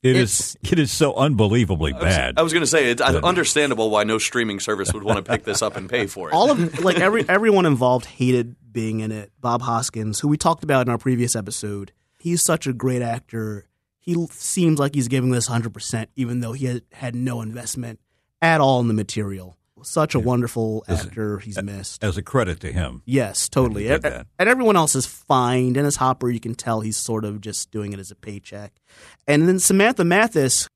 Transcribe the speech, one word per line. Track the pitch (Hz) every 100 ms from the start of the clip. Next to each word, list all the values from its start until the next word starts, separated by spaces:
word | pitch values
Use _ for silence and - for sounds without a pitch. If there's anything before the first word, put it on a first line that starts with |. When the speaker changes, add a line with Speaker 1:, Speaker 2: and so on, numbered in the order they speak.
Speaker 1:
It | 127 127
Speaker 2:
it's | 117 - - -
Speaker 1:
is, | -
it | 180
is | 143
so | - 151
unbelievably | 110 135 123 107 117 107 87 76
Speaker 3:
I | 67
was, |
Speaker 1:
bad. | 82 90 62 95
Speaker 3:
I |
was | 165
gonna | 160 151
say, | 160 127
it's | 120
Speaker 1:
But | 135 -
Speaker 3:
understandable | 170 180 160 151 147 117 110
why | 107
no | 107 110
streaming | - 123 113 98
service | - 104 95
would | 104
wanna | 101 101
pick | 90 120
this | - 101
up | 107 -
and | 92
pay | 120 101
for | - 87
it. |
Speaker 2:
All | 165 247
of, | 269 170 151
like, | 180 170
every, | 175 220 190
everyone | 185 220 202 175
involved | 135 127 127 -
hated | - 127 127 117 - 120
being | 110 110 110
in | 110
it. | 107 101 _
Bob | 120 120
Hoskins, | 123 117 123 113 110 107
who | 147
we | 147
talked | 170 165
about | 156 139 123
in |
our | 120
previous | - 123 120 113
episode, | 101 - 104 101 98 _ _ _
he's | 170 175
such | - 160 -
a |
great | 123 127 127
actor. | 120 117 _ 113 110 104 - _ _ _
He | - 170
l-, | 165
seems | - - - 170 156
like | 139 143
he's | 120
giving | 131 127
this | 123 117
hundred | 120 117 107
percent, | - 117 110 -
even | 123 123
though | 117
he | 123 131
had, | 120 _
had | - 127
no | 120 127 120
investment | 110 120 117 - 120 110 _ _ _ _
at | 165 160
all | 139 131
in | 120
the | 110
material. | 101 - 104 98 90 - _ _
Such | - - 156 135
a |
Speaker 1:
Yeah. | 117
Speaker 2:
wonderful | 123 120 - 110 110 -
Speaker 1:
As | 87
a, | -
Speaker 2:
actor. | 110 107 101
He's | 107 98
Speaker 1:
a, |
Speaker 2:
missed. | 101 101 95 -
Speaker 1:
as | 107 90
a |
credit | 95 135 104 82
to | -
him. | 60 73 62 -
Speaker 2:
Yes, | 135 110 - -
totally. | - 127 104
Speaker 1:
He | 104
did | 156 147
Speaker 2:
A, |
a, |
Speaker 1:
that. | 117 - _
Speaker 2:
and | 190
everyone | 254 233 190
else | 156 135
is | 123
fine. | - _ 131 123 127 127
Dennis | 123 143 139
Hopper, | 131 127 123
you | 120
can | 113 117
tell | - 110
he's | 107 107
sort | - 110 107
of | 104
just | 104 98 -
doing | 107 104
it | 98
as | 95
a | 101
paycheck. | - 101 - 101 104 _ _ - - - -
And | 147 165
then | 185
Samantha | - 190 214 247 170
Mathis | 180 233 160 135 - -